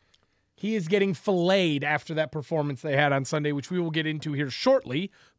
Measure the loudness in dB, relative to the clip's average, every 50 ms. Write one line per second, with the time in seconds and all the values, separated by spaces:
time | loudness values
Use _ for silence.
0 | _ _ _ _ _ _ _ _ _ _ _ _ -6 -4 -2 -2 0 0 2 2
1 | 2 2 0 -2 -2 0 2 2 4 4 4 4 4 2 0 0 0 0 -2 -2
2 | -2 -2 -2 -2 -2 -2 -4 -8 -6 -2 -2 -2 0 -2 -4 -6 -4 0 2 4
3 | 4 4 4 2 0 -2 -2 -2 0 -2 -2 -2 -4 -4 -2 -2 -2 0 -2 -2
4 | -2 -2 -4 -4 -4 -4 -2 -2 -2 -4 -4 0 2 4 4 4 2 -2 -4 -4
5 | -4 -6 -8 _ _ _ _